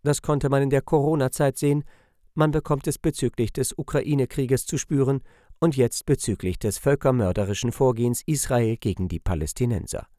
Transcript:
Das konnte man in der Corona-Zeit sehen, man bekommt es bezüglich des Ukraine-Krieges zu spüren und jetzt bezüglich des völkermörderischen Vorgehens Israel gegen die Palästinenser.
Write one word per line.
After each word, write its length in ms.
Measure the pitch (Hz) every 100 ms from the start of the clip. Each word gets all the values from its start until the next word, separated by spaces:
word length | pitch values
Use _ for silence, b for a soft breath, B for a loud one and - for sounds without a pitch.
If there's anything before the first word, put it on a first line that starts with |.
Das 180 | 147 143
konnte 300 | - 147 139
man 120 | 139
in 80 | 139
der 120 | 139
Corona-Zeit 720 | - 156 147 156 131 - 143 -
sehen, 280 | 147 147 b b b b b
man 160 | - 156
bekommt 360 | 151 - 139 156
es 100 | -
bezüglich 540 | 165 - 127 - 113
des 200 | - 127 -
Ukraine-Krieges 880 | - 147 - 143 127 - 127 131 -
zu 100 | 120
spüren 460 | - 143 131 139 b b b b
und 160 | 170 135
jetzt 280 | 139 -
bezüglich 540 | - 143 - 98 92 90
des 180 | 107 -
völkermörderischen 960 | 143 143 139 127 104 107 98 101 117
Vorgehens 500 | - 131 117 120 120 -
Israel 500 | 147 - 123 113 113
gegen 320 | 113 - 92
die 120 | 82
Palästinenser. 880 | - 85 76 - 120 107 - - -